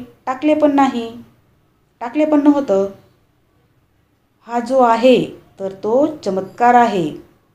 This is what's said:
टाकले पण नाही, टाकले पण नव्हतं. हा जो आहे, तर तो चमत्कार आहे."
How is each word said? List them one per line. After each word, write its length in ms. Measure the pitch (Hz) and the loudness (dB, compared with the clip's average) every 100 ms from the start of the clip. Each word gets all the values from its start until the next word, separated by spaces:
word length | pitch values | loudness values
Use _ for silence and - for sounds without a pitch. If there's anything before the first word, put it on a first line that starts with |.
| 247 _ - | -4 _ -10
टाकले 280 | 262 302 | -4 0
पण 200 | 302 302 | 2 2
नाही, 440 | 277 269 247 226 233 - _ _ _ _ _ _ _ | 2 0 -2 -8 -14 -20 _ _ _ _ _ _ _
टाकले 240 | 240 294 | -8 -2
पण 180 | 302 294 | 0 2
नव्हतं. 420 | 285 285 269 196 196 - _ _ _ _ _ _ _ _ _ _ _ _ _ _ | 2 2 0 -2 -2 -8 _ _ _ _ _ _ _ _ _ _ _ _ _ _
हा 180 | - 240 | -8 -6
जो 180 | 233 262 | -2 2
आहे, 480 | 240 226 254 240 - - _ - | 2 4 4 4 2 -8 _ -12
तर 120 | 196 | -12
तो 440 | 190 208 240 311 302 | -8 -2 0 0 -2
चमत्कार 580 | 208 190 190 - 240 | -6 -6 -8 -2 2
आहे." 380 | 240 233 202 156 - - _ _ | 4 2 0 -4 -8 -16 _ _